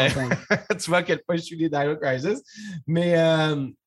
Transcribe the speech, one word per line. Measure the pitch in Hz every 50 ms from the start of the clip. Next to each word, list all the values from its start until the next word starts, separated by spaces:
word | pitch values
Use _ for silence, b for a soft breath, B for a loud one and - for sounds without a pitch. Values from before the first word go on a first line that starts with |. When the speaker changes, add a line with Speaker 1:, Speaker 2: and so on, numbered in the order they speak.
| 131 135 123
Speaker 1:
euh, | 135
Speaker 2:
monumental. | 131 123 - - - - 208 - - - 214
Speaker 1:
<laughs> | 180
tu | - 160
vois | 170
à | 180 175
quel | 180 170 147 -
point | - 175
je | 170 165
suis | - 170
les | 160 160 165
Dino | 147 143 143 147 151
Crisis. | 151 151 135 131 127 139 190 214 285 B B B 214 208 208 185 156 -
Mais, | - 160 170 175 175 170
euh, | 165 165 165 160 156 156 156 151 143 135 123 - _ _